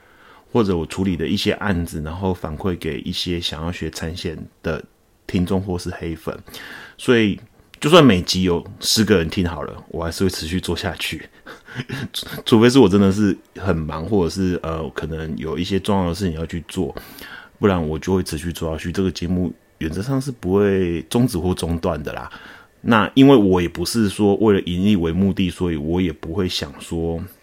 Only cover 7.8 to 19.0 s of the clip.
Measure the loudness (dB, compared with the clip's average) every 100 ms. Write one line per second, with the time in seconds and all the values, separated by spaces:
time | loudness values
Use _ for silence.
7.8 | 6 8 10 6 2 0 2 0 -2 -8
8.8 | 0 2 4 4 2 -2 -2 -4 -10 -12
9.8 | -12 -8 -6 -2 -2 -2 -4 -4 -2 -4
10.8 | -4 -6 -6 -8 -12 _ -20 -20 -14 -12
11.8 | -10 -8 -8 -10 -10 -10 4 6 8 8
12.8 | 8 6 4 2 0 0 _ -8 -4 -2
13.8 | -4 -8 -2 0 0 0 -2 -2 -4 -8
14.8 | -8 -8 -8 -8 -8 -8 -6 -6 -2 -2
15.8 | 0 0 0 -2 -2 -4 -6 -8 -8 -6
16.8 | -6 -6 -16 -18 -18 -20 -20 0 2 2
17.8 | 0 -4 0 0 0 -4 -6 -6 -6 -6
18.8 | -4 -2